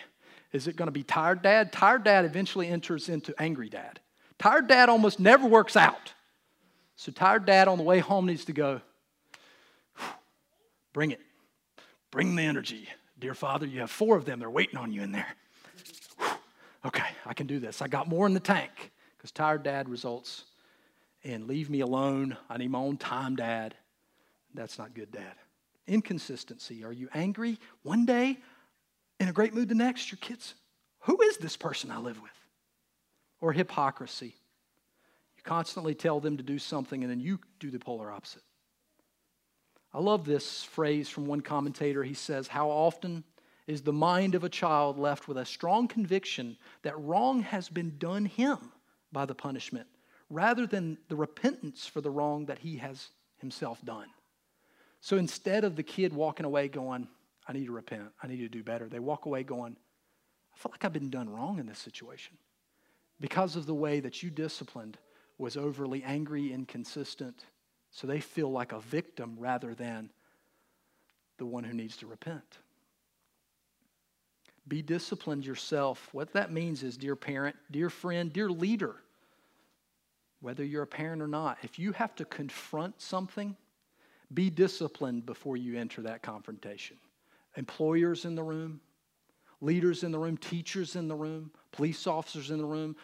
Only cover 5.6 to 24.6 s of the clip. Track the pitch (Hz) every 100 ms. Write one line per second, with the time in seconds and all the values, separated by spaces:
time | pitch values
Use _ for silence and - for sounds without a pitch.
5.6 | 214 208 160 - - - _ _ _ _
6.6 | _ _ _ - - 127 185 214 196 190
7.6 | 190 180 160 180 165 196 180 165 - 147
8.6 | 143 131 - _ _ _ _ - - -
9.6 | _ _ _ - - - _ _ _ _
10.6 | _ _ _ 143 151 120 - _ _ _
11.6 | _ - - _ - - 180 175 156 139
12.6 | 123 113 - - _ - 127 131 143 139
13.6 | 143 127 113 - 220 202 135 120 113 127
14.6 | 190 139 117 104 98 101 - - _ _
15.6 | - - - - - - - - - _
16.6 | - _ - - - - - 117 139 139
17.6 | 113 - 139 135 156 165 202 190 185 185
18.6 | 135 - - _ _ _ 139 - 156 151
19.6 | 139 139 131 123 123 120 - - - _
20.6 | _ _ _ _ _ _ 139 117 110 143
21.6 | 147 143 127 131 139 135 135 123 - 120
22.6 | 127 127 139 143 - 123 131 131 117 113
23.6 | 110 - _ _ _ _ _ _ _ -